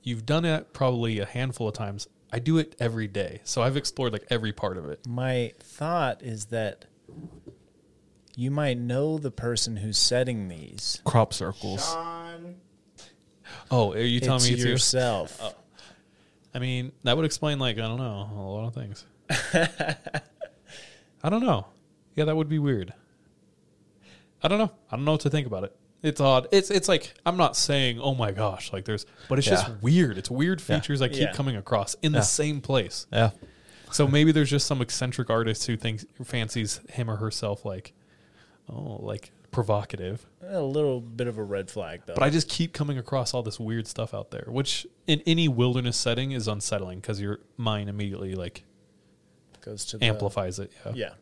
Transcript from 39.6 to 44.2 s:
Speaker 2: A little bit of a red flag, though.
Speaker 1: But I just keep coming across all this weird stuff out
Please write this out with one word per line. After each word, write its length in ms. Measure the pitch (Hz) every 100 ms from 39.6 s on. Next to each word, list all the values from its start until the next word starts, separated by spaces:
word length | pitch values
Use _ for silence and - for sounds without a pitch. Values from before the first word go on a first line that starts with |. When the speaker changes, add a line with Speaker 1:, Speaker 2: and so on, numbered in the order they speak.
| 107 104 101 98 92 110 - _ 180
Speaker 2:
A 140 | 147
little 400 | 139 143 147 127
bit 260 | 117 113 123
of 100 | 110
a 40 |
red 260 | 104 101 95
flag, 320 | - 85 87 -
though. 80 |
Speaker 1:
But 80 | -
I 80 | 135
just 180 | 160 -
keep 240 | - 170
coming 260 | - 147 135
across 360 | 117 139 120
all 80 | 127
this 160 | 110 -
weird 300 | 110 113 107
stuff 260 | - 110
out 160 | 107